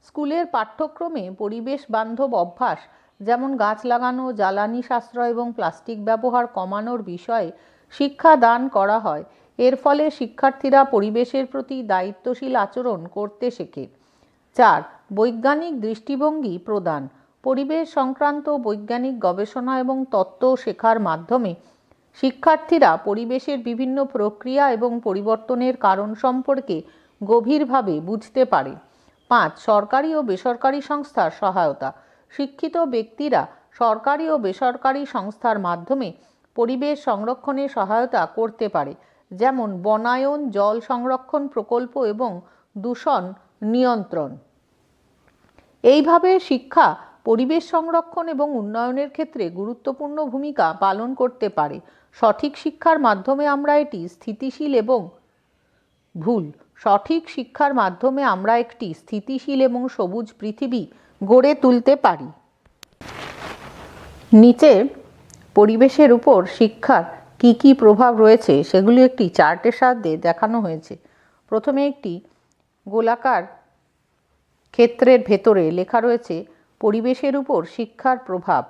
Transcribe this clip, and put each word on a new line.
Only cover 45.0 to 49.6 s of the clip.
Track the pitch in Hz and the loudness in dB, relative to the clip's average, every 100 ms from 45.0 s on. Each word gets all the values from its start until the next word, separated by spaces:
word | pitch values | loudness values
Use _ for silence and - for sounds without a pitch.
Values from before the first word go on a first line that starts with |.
| _ _ _ _ _ _ _ _ | _ _ _ _ _ _ _ _
এইভাবে | 233 285 294 339 359 370 | 4 4 4 2 4 2
শিক্ষা | - 262 - - 254 160 - _ | 0 -6 -2 2 2 2 -12 _
পরিবেশ | - 226 254 320 320 | -2 0 0 -2 -2
সংরক্ষণ | 330 320 330 339 349 330 | -4 0 -4 -4 -8 -6
এবং | 294 294 | -4 -4
উন্নয়নের | 269 208 220 240 254 285 | -4 -6 -6 -4 -4 -8
ক্ষেত্রে | 285 311 277 180 | -6 -10 -6 -8
গুরুত্বপূর্ণ | 175 | -6